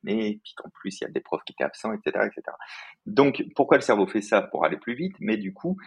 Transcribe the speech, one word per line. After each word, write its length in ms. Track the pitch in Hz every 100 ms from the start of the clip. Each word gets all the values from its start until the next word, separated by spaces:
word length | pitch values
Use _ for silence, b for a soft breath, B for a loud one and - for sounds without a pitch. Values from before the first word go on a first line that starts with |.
année, 400 | 196 220 214 214
puis 100 | - -
qu'en 140 | -
plus, 260 | - 196 -
il 40 |
y 40 | -
a 40 |
des 100 | -
profs 220 | - - -
qui 80 |
étaient 100 | -
absents, 300 | - - 113
et 40 | 104
cetera, 220 | - 101 104
et 60 |
cetera. 240 | - - - B B B - -
Donc, 380 | 107 143 131 - -
pourquoi 220 | 139 151
le 60 |
cerveau 240 | - 107 95
fait 140 | 107
ça ? 200 | - 101
Pour 240 | - - 78
aller 120 | -
plus 180 | - 123
vite, 180 | 185 -
mais 180 | 208 110
du 160 | 190
coup, 240 | - 170 190